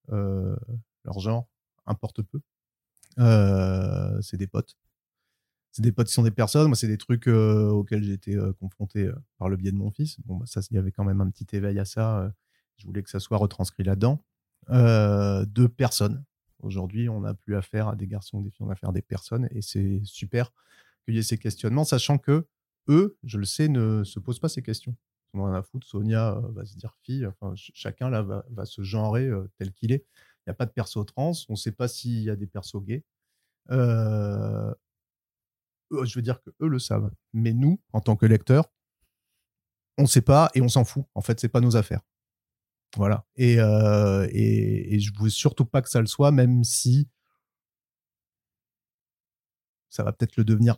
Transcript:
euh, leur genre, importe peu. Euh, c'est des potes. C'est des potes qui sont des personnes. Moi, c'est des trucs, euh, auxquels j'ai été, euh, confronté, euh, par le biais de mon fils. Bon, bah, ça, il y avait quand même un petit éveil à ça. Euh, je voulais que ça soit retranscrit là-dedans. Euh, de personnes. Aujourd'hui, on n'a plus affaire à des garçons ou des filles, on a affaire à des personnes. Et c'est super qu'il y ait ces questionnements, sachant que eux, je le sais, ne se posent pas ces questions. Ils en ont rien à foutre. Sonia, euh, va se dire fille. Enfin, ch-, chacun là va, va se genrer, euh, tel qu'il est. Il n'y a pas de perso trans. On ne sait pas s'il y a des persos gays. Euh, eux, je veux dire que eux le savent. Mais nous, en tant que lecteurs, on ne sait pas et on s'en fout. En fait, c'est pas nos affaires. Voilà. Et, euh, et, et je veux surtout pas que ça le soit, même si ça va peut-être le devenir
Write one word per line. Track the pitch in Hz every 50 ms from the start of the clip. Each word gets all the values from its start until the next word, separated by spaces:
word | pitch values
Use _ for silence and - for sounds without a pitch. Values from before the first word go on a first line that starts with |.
| _ -
euh, | 107 104 101 98 98 98 95 98 98 95 117 113 117 117 110 _ _ _ _
leur | - 98 98
genre, | 92 107 113 117 120 - _ _ _ _ _ _ _ -
importe | 110 - - 110 - -
peu. | 110 - - 143 - _ _ _ _ _ _ _ _ _ _ _ _ _ _ -
Euh, | 123 117 113 107 101 98 98 95 95 95 92 95 95 95 95 90 95 98 101 101
c'est | 95 - - 92
des | 98 98
potes. | - 104 - - - _ _ _ _ _ _ _ _ _ _ _ _ _ _ _ _ _ _ _
C'est | _ -
des | 110 117
potes | 107 - 117 104
qui | -
sont | - 117
des | 113
personnes. | 101 - 113 104 - 147 156 156
Moi, | 131
c'est | 110 - 110
des | 107 104
trucs, | - _ 120 117 - 127
euh, | 117 110 110 107 107 107 107 104
auxquels | 104 104 101 101 110 104 104
j'ai | 101 98
été, | 95 - - 98
euh, | 101 101 95 95
confronté, | - - 95 - _ 101 98 - 107 98
euh, | 92 90 - - _ _ _
par | 90 92
le | 95 92
biais | 95 98
de | 95 98
mon | 98 104
fils. | 98 - 147 156 - - -
Bon, | 117 92 92
bah, | 120 120
ça, | - 107 95 -
il | 117
y | 101
avait | 95 95
quand | - - 101
même | 98 98 98
un | 98 95
petit | 101 - - - -
éveil | 101 98 101 101 101
à | 101
ça. | 98 - - 113 110 110 104
Euh, | 92 98 101 - _ _ _ _ _ _ _ _
je | 104
voulais | 95 95 101 98
que | -
ça | - 98
soit | - - 113 104
retranscrit | 104 98 - - 95 - - - 95
là-dedans. | 92 98 98 101 120 143 151 - _ _ _ _ _ _ _ _ -
Euh, | 123 127 120 117 113 110 107 104 104 101 101 101 98 98 95
de | 101 104 117 123 117
personnes. | 117 - 135 113 - - 104 104 110 135 139 _ _ _ _ _ _ _
Aujourd'hui, | - 104 98 98 92 92 95 110 117 120
on | 110 107
n'a | 98 104 104
plus | 98 _ - 104
affaire | 101 95 - - 107 107 107
à | 107
des | 104 101 95
garçons | 101 101 95 - - 104
ou | 101
des | 98
filles, | - _ 107
on | 104
a | 98
affaire | 92 - 101
à | 95
des | 92 -
personnes. | - - 95 - - 117 120 127 120
Et | 131 113
c'est | 104 - - 101 98 98 98 101 104
super | 101 - - - 98 - 120 123 - _ _ _ _ _ _ _ _ _ _ _
qu'il | - 113
y | 113
ait | 110
ces | - 117 110
questionnements, | - 113 104 - - 110 113 143 139
sachant | - - 123 - - 147 139
que | - - 139 156 165 - _ _ _ _ _ _ _ -
eux, | 143 160 196 208 - _ -
je | 127 110 104
le | 101
sais, | 95 - - 151 151
ne | 143 127 113 110 110 107 101
se | - - 110
posent | 95 - 123 -
pas | - 160
ces | - 147 127
questions. | - 110 - - - 120 - _ _ _ _ _ _ _
Ils | 98
en | 98
ont |
rien | 98 92
à | 92
foutre. | 95 - _ 127 -
Sonia, | - - 98 101 110 110 110 113 113 101 104
euh, | 120 - 113
va | 98 98
se | 101 101
dire | 95 - 117 - _ _
fille. | - 127 139 127 98
Enfin, | 95 - - 98 95
ch-, | 101 - - _
chacun | - - 113 - - 127 127
là | 127 107 104
va, | 95 101 101 - -
va | 120 104 101
se | - - -
genrer, | 98 98 98 110 107 110 107 120 131 135
euh, | 113 98 95 95 - _
tel | 95 95
qu'il | 95 _ - 110
est. | 131 143 - _ _ _ _ _ _ _
Il | _ -
n'y |
a | 101
pas | - 123
de | 110
perso | - - 113 - - 110 101
trans. | - _ - 135 165 175 160 - _
On | 110
ne | 101
sait | - 117 107
pas | - 123 123
s'il | - - - 123 120 113 110
y | 107
a | 107
des | 101 104 92
persos | - 104 92 - - 101 95
gays. | 92 113 139 - _ _ _ _ _ _ _ _ _ _ _ _ -
Euh, | 127 131 123 120 113 113 110 107 107 107 104 104 101 104 107 107 107 107 107 107 110 - _ _ _ _ _ _ _ _ _ _ _ _ _ _ _ _ _ _ _ _ _ _
eux, | 151 143 127
je | 120 -
veux | 127
dire | 117 120 123 -
que | _ - - _
eux | 151 160
le | 147 127
savent. | - - 107 104 107 101 - - _ _ -
Mais | 113 113 113 113
nous, | 120 131 147 175 - - _ -
en | 110
tant | - - 110
que | 104 -
lecteurs, | 110 110 104 - - 127 143 160 - _ _ _ _ _ _ _ _ _ _ _ _ _ _ _ _ _ _ _ _ _ _ _ _ _ -
on | 143
ne | 131
sait | - 135
pas | 117 - 135 147 165 - -
et | 127
on | 131 123
s'en | - 135 120
fout. | - - 143 135 - _
En | 104
fait, | - - 117 -
c'est | - 113
pas | - 120
nos | 120 123 113
affaires. | 117 101 - - 98 - _ _ _ _ _ _ _ _ _ _ _ _ _ _ _ _ _ -
Voilà. | 107 101 98 107 104 - _ _
Et, | - 127 120 120 117
euh, | 110 107 107 107 107 104 104 104 104 101 98 98 98 90
et, | - 107 110 107 107 107 107 104 104 104 - - 107
et | 104
je | 101 107 101 104
veux | 107 110
surtout | 104 - - 147 - - 131
pas | 117 - 139
que | 123 -
ça | - 120
le | 113 107
soit, | - - 143 143
même | 147 131 123 123 123 123 117
si | 113 - - - 123 123 139 147 - _ _ _ _ _ _ _ _ _ _ _ _ _ _ _ _ _ _ _ _ _ _ _ _ _ _ _ _ _ _ _ _ _ _ _ _ _ _ _ _ _ _ _ _ _ _ _ _ _ _ _ _ _ _ _ _
ça | - - 104
va | 104 110
peut-être | - 120 113 - -
le | 113
devenir | 104 113 104 117 117 117